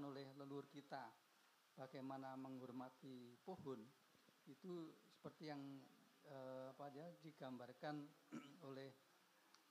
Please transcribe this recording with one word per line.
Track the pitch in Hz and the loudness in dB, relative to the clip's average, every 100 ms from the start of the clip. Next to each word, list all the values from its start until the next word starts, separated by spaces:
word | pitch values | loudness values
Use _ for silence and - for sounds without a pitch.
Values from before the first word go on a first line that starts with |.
| 143 | 4
oleh | 135 135 | 4 0
leluhur | 135 139 143 139 | 0 2 2 2
kita | 147 139 139 117 - - - - - - - | -4 0 0 0 -4 -16 -20 -20 -20 -16 -2
bagaimana | 131 139 131 135 135 | -2 2 2 2 2
menghormati | 131 131 131 127 120 127 - 139 127 120 120 | 2 2 0 2 2 0 -2 -4 -4 -4 -6
pohon. | - 180 147 127 110 - - - - - - | -2 0 2 2 0 -8 -20 -20 -20 -14 -10
Itu | 135 185 175 160 156 - | -4 2 2 2 -2 -12
seperti | - 151 - 156 | -4 -4 0 2
yang, | 143 139 135 131 - - - 151 | 2 2 -2 -6 -14 -18 -16 -6
eh, | 135 131 131 131 | -2 2 2 0
apa | 131 143 | 0 -2
ya, | 135 170 170 | 0 -2 -2
digambarkan | 160 147 135 123 120 123 156 147 147 - - | -6 0 2 2 0 2 4 6 4 -4 -2
<clears throat> | 165 151 143 147 | -2 -2 -4 0
oleh, | 135 135 131 - - - - - - - | 0 0 -4 -14 -20 -20 -20 -18 -18 -18